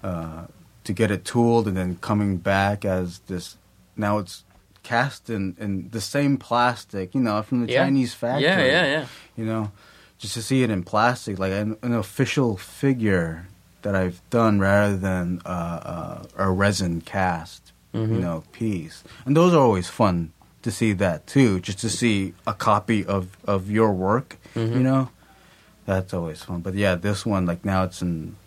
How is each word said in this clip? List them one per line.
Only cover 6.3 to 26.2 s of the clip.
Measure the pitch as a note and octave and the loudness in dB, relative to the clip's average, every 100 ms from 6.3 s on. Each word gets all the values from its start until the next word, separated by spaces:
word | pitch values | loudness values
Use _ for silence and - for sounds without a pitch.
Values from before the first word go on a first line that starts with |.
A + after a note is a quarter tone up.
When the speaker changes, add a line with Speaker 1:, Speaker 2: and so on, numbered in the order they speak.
| C3+ | 0
Speaker 1:
plastic, | - A#2+ B2 A#2+ - G2+ F#2 | 0 2 2 0 -8 -8 -4
you | C3 | -2
know, | A#2+ G#2+ | 0 0
from | G#2+ B2 A#2 | -2 -2 0
the | |
Speaker 2:
Yeah. | B2 | 2
Speaker 1:
Chinese | - C#3 B2 | 2 2 0
factory. | - A#2 C3+ | -2 -4 0
Speaker 2:
Yeah, | D3 F#3+ | 2 2
yeah, | C3 D#3 D#3+ | 4 4 2
yeah. | D3 C3 - - - | 0 -4 -14 -18 -8
Speaker 1:
You | A2 | -4
know, | A2+ G#2 - - - - _ | -2 -4 -8 -20 -20 -20 _
just | G#2 | -10
to | A#2 | -8
see | A2 C3+ | -2 2
it | B2+ | 2
in | G2+ | 0
plastic, | F2 G#2+ A#2 B2 - F#2+ | -2 2 2 2 -6 -4
like | F#2+ | -2
an, | F#2+ G#2+ G#2+ | -2 -2 -4
an | B2 | -2
official | A#2+ G#2+ - B2+ - B2+ G2 | -2 -2 -2 -2 2 0 0
figure | - - C#3 C3 A2 F#2+ E2 D#2+ F2+ - _ _ | -8 -2 0 2 2 2 0 -6 -14 -20 _ _
that | G#2 G2 | -2 0
I've | F#2 F2 _ | -2 -4 _
done | A#2+ A2+ G#2 | 2 4 4
rather | G2 G2+ G#2 G2 | 4 4 4 2
than, | F#2+ F#2 F2 F2+ | 0 -2 -2 -4
uh, | F2 | -6
uh, | F2 E2+ E2+ - E2+ D#2 - - - | -6 -4 -6 -8 -8 -8 -12 -14 -2
a | G2 | 0
resin | F#2 G2+ F#2+ F#2 E2+ | 2 2 2 -2 -4
cast, | - G2 F#2 E2+ E2 - - _ _ | -4 -2 0 -2 -8 -18 -20 _ _
Speaker 2:
Mm-hmm. | A#2 A2 G#2 | -4 0 0
Speaker 1:
you | |
know, | F2+ D#2+ - | -2 -4 -10
piece. | - A2+ G2 D2+ - - - | -6 -4 -4 -6 -16 -20 -14
And | - | 0
those | C#3+ F3+ | 4 6
are | E3+ | 6
always | C3 G2 F2 | 6 4 0
fun | - G#2+ F2 E2 _ _ _ | 2 2 2 -2 _ _ _
to | - | -8
see | G2+ A2+ | 0 0
that | G2 F#2+ D#2 - | 2 0 -2 0
too, | C#3+ B2+ F#2+ | 4 4 4
just | F2 G2 | -4 -6
to | A2+ | -4
see | G2 A#2+ G2+ G2 - - | 0 2 2 -2 -6 -8
a | |
copy | G#2+ - G#2 G2+ A2 | -2 2 2 2 -2
of, | F#2 G2 F2+ - - | 0 -2 -4 -10 -2
of | G2+ F#2+ | -2 0
your | G#2 A2 | 2 2
work, | F#2+ F#2 A2+ - - - | 2 0 0 -2 -16 -12
Speaker 2:
Mm-hmm. | - A2+ | -4 -2
Speaker 1:
you | A#2 | 0
know? | B2+ C3+ B2+ _ _ - - - _ _ - | 2 2 0 _ _ -20 -20 -20 _ _ -2
That's | F#2+ F#2 | -2 -2
always | F#2 | -6